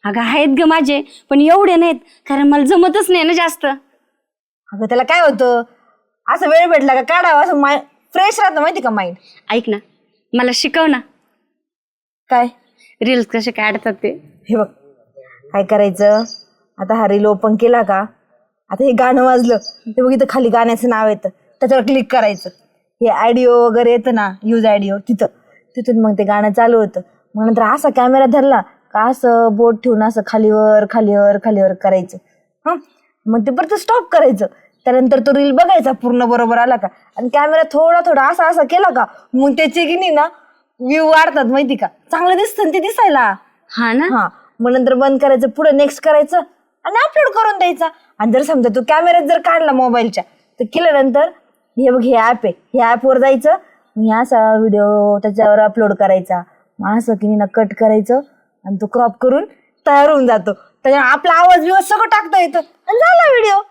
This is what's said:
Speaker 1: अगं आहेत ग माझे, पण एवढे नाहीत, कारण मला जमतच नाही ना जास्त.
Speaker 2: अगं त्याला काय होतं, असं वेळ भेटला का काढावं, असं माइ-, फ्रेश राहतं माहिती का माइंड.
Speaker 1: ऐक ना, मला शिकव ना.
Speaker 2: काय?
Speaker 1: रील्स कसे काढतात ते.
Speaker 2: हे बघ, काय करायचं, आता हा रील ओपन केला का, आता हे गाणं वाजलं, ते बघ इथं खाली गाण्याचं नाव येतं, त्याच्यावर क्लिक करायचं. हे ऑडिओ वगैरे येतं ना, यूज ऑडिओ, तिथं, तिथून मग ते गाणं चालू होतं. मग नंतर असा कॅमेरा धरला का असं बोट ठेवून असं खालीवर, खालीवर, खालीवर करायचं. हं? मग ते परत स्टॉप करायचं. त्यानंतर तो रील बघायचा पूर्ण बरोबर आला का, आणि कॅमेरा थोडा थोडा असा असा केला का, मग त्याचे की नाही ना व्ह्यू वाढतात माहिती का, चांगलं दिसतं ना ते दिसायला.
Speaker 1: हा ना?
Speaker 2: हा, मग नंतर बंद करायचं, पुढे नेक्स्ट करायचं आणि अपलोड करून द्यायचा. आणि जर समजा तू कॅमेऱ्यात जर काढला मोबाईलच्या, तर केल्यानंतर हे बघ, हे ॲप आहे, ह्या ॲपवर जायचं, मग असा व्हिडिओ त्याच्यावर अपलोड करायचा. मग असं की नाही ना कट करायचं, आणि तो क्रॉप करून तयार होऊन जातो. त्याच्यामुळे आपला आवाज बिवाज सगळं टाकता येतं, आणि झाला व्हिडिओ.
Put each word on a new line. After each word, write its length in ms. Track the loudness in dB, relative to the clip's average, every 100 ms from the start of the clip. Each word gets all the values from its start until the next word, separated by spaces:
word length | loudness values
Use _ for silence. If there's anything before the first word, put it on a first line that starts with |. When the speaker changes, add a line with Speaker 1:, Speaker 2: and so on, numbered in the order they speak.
Speaker 1:
अगं 160 | -6 -6
आहेत 280 | -2 0 0
ग 140 | 2
माझे, 400 | 2 2 0 -4 -6 -20 _
पण 100 | 2
एवढे 360 | 4 4 4 2
नाहीत, 180 | 0 -2 _ _ -8
कारण 200 | -2 2
मला 160 | 2
जमतच 460 | 2 2 2 0 0
नाही 120 | 0
ना 80 | 0
जास्त. 340 | 0 -2 -4 -6
Speaker 2:
अगं 1160 | -6 _ _ _ _ _ _ _ _ _ -10
त्याला 180 | -4 -2
काय 180 | 0 2
होतं, 420 | 0 0 0 0 -4 _ _ _ _ _ -6
असं 220 | -4 2
वेळ 180 | 2 4
भेटला 280 | 2 2
का 80 | 0
काढावं, 400 | 0 0 2 2
असं 180 | 2 0
माइ-, 180 | 0 -2 -6 _ _
फ्रेश 280 | -2 -2 0
राहतं 200 | -2 0
माहिती 200 | -2 -2
का 100 | -4
माइंड. 260 | -4 -6 -12 _ _ -6
Speaker 1:
ऐक 180 | -6 -4
ना, 80 | -8 _ _ _ _ _
मला 180 | -4 -2
शिकव 320 | -2 -4 -2 0
ना. 140 | -2 -6 _ _ _ _ _ _ _ _ _ _ _ _
Speaker 2:
काय? 160 | -2 -2 _ _ _ _ _
Speaker 1:
रील्स 260 | -2 -2 -2
कसे 240 | -6 -6
काढतात 420 | -4 -6 -4 -8
ते. 160 | -6 -8 -10 -18 _ -6
Speaker 2:
हे 60 | -4
बघ, 100 | -4 _ _ _ _ -20 -20 -20 -8
काय 120 | -6
करायचं, 580 | -2 0 0 2 2 2 -2 -14 _ _ _ -14
आता 160 | -6
हा 140 | -2 0
रील 160 | 0
ओपन 300 | 0 0 -2
केला 280 | 0 2 2
का, 180 | 0 -2 -4 _ _ _ _ _ _
आता 140 | -2
हे 80 | 0
गाणं 320 | 2 2 2
वाजलं, 320 | 2 2 0 -2 -4 -18 -8
ते 160 | -2
बघ 100 | 0
इथं 120 | 0 0
खाली 200 | 0 0
गाण्याचं 400 | 0 0 -2 -2
नाव 200 | 0 -2
येतं, 200 | -2 -8
त्याच्यावर 560 | _ _ _ 0 0
क्लिक 280 | 0 -2 0
करायचं. 380 | -2 -2 -4 -14 _ _ _ _ _
हे 80 | -2
ऑडिओ 440 | 0 0 2 2 4 2
वगैरे 240 | 2 2
येतं 240 | 0 0
ना, 180 | -2 -4 -6
यूज 240 | -4 0 2
ऑडिओ, 320 | 0 -2 -6
तिथं, 280 | -4 -4 -4 _ _ _ _ -8
तिथून 240 | -2 0
मग 180 | 0 0
ते 60 |
गाणं 280 | -2 0 0
चालू 260 | 0 2 2
होतं. 220 | 0 -6 -14 _ _
मग 120 | -4 -2
नंतर 160 | 0
असा 260 | 0 0 -2
कॅमेरा 380 | 0 2 2 2
धरला 340 | 2 2 0 -2 _ _
का 160 | -2 -2
असं 460 | 0 0 2 2 2
बोट 260 | 0 0
ठेवून 180 | -2 0
असं 180 | 0 -4 -4
खालीवर, 580 | 0 2 2 2 2 2
खालीवर, 460 | -2 0 2 2 0
खालीवर 300 | -2 0 0
करायचं. 440 | 0 -2 -2 -4 -16 _ _ _ _ -6
हं? 100 | -6 _ _ _ _ -4
मग 160 | -2
ते 80 | -2
परत 240 | -4 -4
स्टॉप 340 | -4 -2 -2 0
करायचं. 380 | 2 2 0 -6 _ _ _
त्यानंतर 360 | -2 0 2 0
तो 140 | 0
रील 160 | 0 0
बघायचा 420 | 2 2 2 0
पूर्ण 320 | -4 -4 -2
बरोबर 340 | 0 0 0 0
आला 180 | 0 -2
का, 120 | -4 _ _ -10
आणि 100 | -4
कॅमेरा 340 | -2 0 0
थोडा 380 | 0 0 2 2
थोडा 220 | 0 0
असा 240 | 0 0 0
असा 160 | 0
केला 280 | 0 0 0
का, 140 | 0 -6 -8 _
मग 180 | -2 -2
त्याचे 340 | 0 -2 -2 -4
की 100 | -2
नाही 140 | 0
ना 180 | 0 -2 -6 _ _ _ _
व्ह्यू 260 | -4 0 2
वाढतात 380 | 4 2 0
माहिती 320 | -2 -2 -2 -4
का, 100 | -6 _ _
चांगलं 260 | -2 0 0
दिसतं 280 | -2 -2
ना 60 | -2
ते 60 | -2
दिसायला. 560 | -4 0 2 2 0 -4 _ _ _
Speaker 1:
हा 220 | -6 -4
ना? 140 | -2 -2
Speaker 2:
हा, 160 | -2 -4 _ _ _
मग 100 | -2
नंतर 240 | 0 0
बंद 260 | 0 0 0
करायचं, 280 | 0 0 -2
पुढे 220 | 0 0
नेक्स्ट 320 | 2 0 -2
करायचं 340 | 0 0 0 -2 -4 _ _ _
आणि 120 | -4 -2
अपलोड 300 | 0 0 0
करून 240 | 0 -2 0
द्यायचा. 300 | -2 -2 -6 -8 _ _
आणि 140 | 0
जर 100 | 0
समजा 260 | 0 0 0 -2
तू 40 | 0
कॅमेऱ्यात 360 | 0 2 2
जर 140 | 2 -2
काढला 340 | 0 0 0
मोबाईलच्या, 520 | 0 0 0 -2 -6 -12 _ _ _
तर 40 |
केल्यानंतर 640 | -6 -2 0 2 2 2 -2 -4 _ _ _ -2
हे 140 | 0
बघ, 120 | 2
हे 120 | 2 2
ॲप 300 | 2 0 -4
आहे, 60 | -8 _
ह्या 140 | -2 0
ॲपवर 300 | 0 0 2
जायचं, 380 | 2 2 2 0 _ _ _ -4
मग 240 | -2 0
असा 360 | 0 2 2 2
व्हिडिओ 600 | 2 2 2 2 0 0
त्याच्यावर 400 | -2 0 2 4
अपलोड 360 | 2 0 -2
करायचा. 480 | 0 0 0 -2 -8 -8 _ _ -10
मग 200 | -4 -4
असं 160 | -2
की 120 | -4 -2
नाही 120 | -2
ना 60 | -2
कट 200 | -2 -4
करायचं, 460 | 0 0 0 0 -2 -4 _ _ _
आणि 120 | -12 -8
तो 100 | -6
क्रॉप 300 | -2 -2 -2
करून 240 | -2 -2 -4 _ _ _ 0
तयार 220 | 2 4
होऊन 160 | 2 2
जातो. 260 | 0 -2
त्याच्यामुळे 600 | -10 _ _ 0 0 2
आपला 200 | 0 2
आवाज 320 | 4 6 4
बिवाज 200 | 4 0
सगळं 240 | 0 -2 0
टाकता 320 | -2 0 0
येतं, 180 | 0 -2
आणि 400 | -6 _ -4 2
झाला 320 | 4 4 4
व्हिडिओ. 300 | 2 2 0 -4